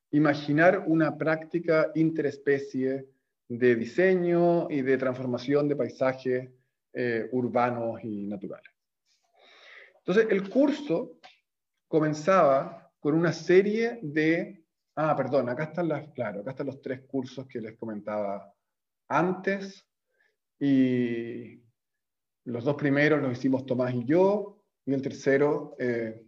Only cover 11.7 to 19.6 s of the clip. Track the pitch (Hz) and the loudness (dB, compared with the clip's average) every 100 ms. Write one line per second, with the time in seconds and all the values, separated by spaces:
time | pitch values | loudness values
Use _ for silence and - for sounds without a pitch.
11.7 | _ _ 160 151 151 - 190 147 135 170 | _ _ 0 0 0 2 6 6 4 0
12.7 | - - _ 147 160 170 - - 185 202 | -10 -20 _ 0 2 2 0 4 6 6
13.7 | 220 233 240 151 151 156 170 185 - _ | 2 -2 -4 -6 0 2 0 -2 -12 _
14.7 | _ _ - 156 143 123 139 120 113 156 | _ _ -4 0 0 0 0 0 -4 -6
15.7 | 180 165 143 - - 107 101 107 131 135 | -4 -4 -4 -8 -8 -8 -8 -10 -8 -10
16.7 | 131 - 127 - 135 127 - 127 120 110 | -10 -10 -10 -8 -8 -8 -12 -12 -12 -12
17.7 | - 113 104 107 107 101 101 - _ _ | -12 -12 -10 -8 -6 -6 -8 -12 _ _
18.7 | _ _ _ - 220 180 180 196 196 | _ _ _ -4 0 0 -2 -4 -4